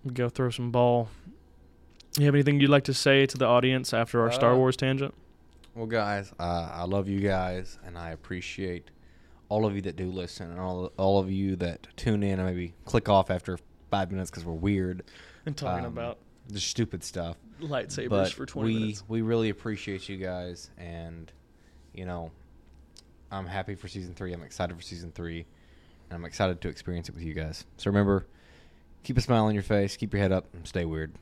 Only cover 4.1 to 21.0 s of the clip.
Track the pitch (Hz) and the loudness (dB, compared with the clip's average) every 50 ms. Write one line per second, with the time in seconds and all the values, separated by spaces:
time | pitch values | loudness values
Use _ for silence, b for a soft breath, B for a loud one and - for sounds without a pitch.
4.1 | - 120 113 113 120 131 127 120 123 131 131 127 127 - 135 131 135 135 139 135 | 2 2 4 4 4 4 6 6 6 6 6 4 2 2 0 0 0 0 -2 -6
5.1 | - - - - - _ - - - - - - - 117 113 110 117 113 104 104 | -8 -14 -20 -20 -20 _ -20 -20 -20 -20 -20 -18 -10 -10 -6 0 0 0 2 2
6.1 | 104 101 98 98 - - 87 85 87 85 85 80 - 82 87 92 98 101 95 98 | -2 -2 -4 -8 -8 -6 -2 -2 -2 -2 -4 -6 -6 -6 -2 0 0 0 0 0
7.1 | 98 98 98 101 95 92 92 92 90 92 92 - - - - 92 87 85 82 82 | 0 0 2 2 2 2 0 -2 -4 -6 -8 -10 -12 -14 -16 -14 -12 -10 -10 -10
8.1 | 80 78 - - 92 90 - - - - 95 92 87 85 - - - b b b | -12 -12 -10 -10 -10 -8 -8 -10 -8 -6 -4 -4 -6 -6 -10 -16 -20 b b b
9.1 | b b b b b b b _ 104 107 110 107 101 101 92 95 76 85 92 92 | b b b b b b b _ 0 2 2 2 0 -2 -4 -6 -6 -4 -6 -4
10.1 | 92 92 87 87 - - 95 85 85 90 92 92 90 90 90 - - - 95 95 | -4 -6 -8 -8 -10 -12 -12 -10 -8 -6 -6 -4 -4 -4 -6 -6 -2 2 4 4
11.1 | 98 98 95 95 98 95 98 95 95 87 90 87 - - - - - - - 120 | 4 4 4 2 0 0 0 0 0 0 -2 -4 -4 -8 -14 -20 -14 -4 0 0
12.1 | 107 104 101 98 95 92 92 92 90 90 90 82 - - - - - 113 - - | 2 2 2 0 0 0 0 -2 -2 -4 -6 -8 -10 -16 -8 0 0 0 4 6
13.1 | 101 98 95 - 92 90 - - 90 85 - - - _ - - - 98 95 87 | 6 6 6 4 -2 -2 -2 -6 -8 -8 -10 -18 -20 _ -6 -2 0 0 0 -2
14.1 | 95 95 90 - - 87 82 87 82 80 85 101 101 95 92 90 90 90 - B | -4 -6 -6 -6 -10 -10 -8 -6 -6 0 0 2 2 2 0 -2 -4 -6 -10 B
15.1 | B B B B B B B 156 143 - 147 - 90 87 - - - 117 117 120 | B B B B B B B -8 -8 -6 -4 -4 -2 -2 -4 -6 -6 -6 -6 -8
16.1 | 113 - - - - _ - 120 101 101 90 - - - 117 - - 85 - - | -8 -10 -16 -20 -20 _ -16 -10 -8 -6 -6 -4 -2 -2 -2 -2 -2 -10 -10 -8
17.1 | - 92 85 85 85 - - - - - 165 151 143 127 - - - - 120 123 | -8 -6 -6 -6 -8 -12 -16 -20 -14 -12 -8 -6 -4 -4 -4 -6 -8 -8 -4 0
18.1 | 110 98 95 92 - - 135 - - - 110 113 110 110 110 107 104 98 98 - | 2 2 2 0 -2 -6 -10 -8 -6 -2 0 0 0 0 0 -2 -4 -6 -8 -4
19.1 | 113 113 113 110 117 117 113 107 98 - - 117 107 95 - 104 98 92 - - | -2 -2 2 2 2 4 2 2 0 -2 -6 -8 -8 -6 -6 -8 -8 -8 -8 -10
20.1 | 101 92 95 92 90 90 90 90 87 - - - - - 87 87 85 85 | -10 -8 -6 -6 -6 -6 -8 -10 -12 -14 -16 -20 -18 -16 -14 -12 -12 -12